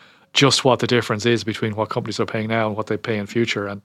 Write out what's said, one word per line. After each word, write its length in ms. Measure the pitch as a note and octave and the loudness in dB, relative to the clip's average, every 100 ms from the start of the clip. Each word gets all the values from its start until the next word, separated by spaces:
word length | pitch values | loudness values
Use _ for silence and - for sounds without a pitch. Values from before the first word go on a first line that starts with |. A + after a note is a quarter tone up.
| - _ _ | -20 _ _
just 320 | - C#3 - | 2 4 4
what 140 | C3+ A#2 | 4 4
the 80 | - | 4
difference 400 | B2 - G#2+ A#2 | 2 0 0 2
is 180 | A#2 | 2
between 320 | G2+ G2+ A2+ G#2 | 0 -4 -4 -2
what 140 | A2 | -2
companies 280 | B2 A2+ G#2 | -4 -4 -4
are 60 | |
paying 240 | A2 A2+ A2 | -2 -2 -2
now 180 | A2+ G#2+ | 0 0
and 80 | G#2 | -2
what 80 | G#2+ | -4
they 100 | G#2+ | -4
pay 220 | - G#2+ | -2 -4
in 80 | G2+ | -2
future, 400 | A#2 A#2 A2 G2+ | 0 0 -2 -4
and, 160 | G2+ | -8